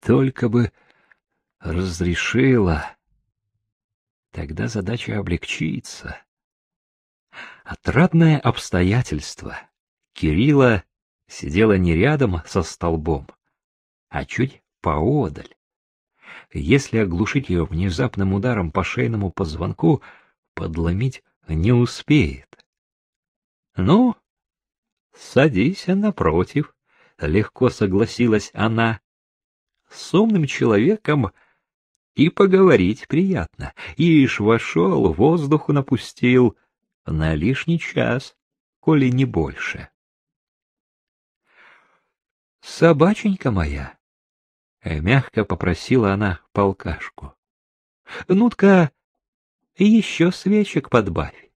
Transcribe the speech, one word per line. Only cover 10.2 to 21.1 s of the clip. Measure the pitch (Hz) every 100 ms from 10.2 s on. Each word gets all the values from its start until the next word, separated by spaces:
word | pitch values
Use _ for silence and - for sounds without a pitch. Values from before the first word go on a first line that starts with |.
| 80 78 135 143 127 104 - _ _ _ _
сидела | - 71 80 110 95
не | 87
рядом | 82 117 151 127 90 -
со | 98
столбом, | 85 - 85 80 78 73 71 _ _ _ _ _ _ _ _
а | -
чуть | - - 139 - _ _
поодаль. | - 76 90 147 101 73 - _ _ _ _ _ _ _ - - -
Если | - 71 139 - -
оглушить | 104 87 107 143 131
ее | 90
внезапным | 78 78 95 87 131 - 95
ударом | 98 117 113 85
по | 95
шейному | 90 - 123 110 98
позвонку, | - 90 78 98 101 165 143 - - _ _ _
подломить | - 92 80 85 92 131